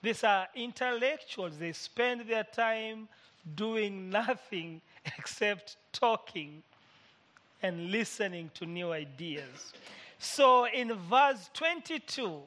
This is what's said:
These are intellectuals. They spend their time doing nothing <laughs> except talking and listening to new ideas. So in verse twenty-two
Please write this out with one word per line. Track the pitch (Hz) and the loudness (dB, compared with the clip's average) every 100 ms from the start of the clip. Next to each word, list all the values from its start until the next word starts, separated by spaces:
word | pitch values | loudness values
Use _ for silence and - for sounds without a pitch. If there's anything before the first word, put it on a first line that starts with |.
These | 214 226 | -2 2
are | 226 196 185 | 4 4 2
intellectuals. | 262 240 - 254 240 247 302 - - 180 151 | -6 -8 -2 0 2 0 0 -8 -6 -6 -6
They | 165 | -8
spend | 156 - - 247 247 | -8 -10 0 0 0
their | 226 226 | -2 -2
time | 214 - 226 226 220 220 220 - - _ 170 | -2 0 2 2 -4 -10 -14 -20 -20 _ -12
doing | 151 220 220 208 196 185 | -4 -2 0 0 -2 -2
nothing | 202 226 247 - 190 165 160 _ - | 0 0 -2 -4 -8 -6 -12 _ -14
<laughs> | - - | -12 -10
except | - - 208 202 - - _ | -12 0 0 0 -6 -20 _
talking | - 240 220 - 175 147 151 - _ _ - - _ _ - _ _ | 0 2 2 -2 -10 -10 -14 -20 _ _ -20 -20 _ _ -20 _ _
and | 190 170 170 | -4 -2 0
listening | 208 220 - 202 175 165 | 0 0 -2 -4 -4 -10
to | - | -10
new | 170 175 175 | -8 -4 -2
ideas. | 160 147 135 170 147 135 131 - - - - - - | -4 -6 -10 -8 -8 -10 -14 -16 -16 -20 -18 -20 -12
So | - - 269 254 240 | -8 6 10 10 6
in | 240 240 | 0 -2
verse | 220 175 247 285 254 175 | -4 4 6 6 4 -6
twenty-two | - 320 349 - 320 - - 226 156 | -2 0 -2 -4 -6 -6 -4 -4 -4